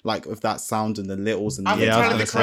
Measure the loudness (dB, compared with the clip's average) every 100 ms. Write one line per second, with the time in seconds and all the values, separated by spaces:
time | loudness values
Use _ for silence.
0 | -4 -4 -6 -4 -4 -4 -4 -2 -2 -2
1 | -4 -4 -2 -2 -2 -2 0 2 4 4
2 | 4 2 0 4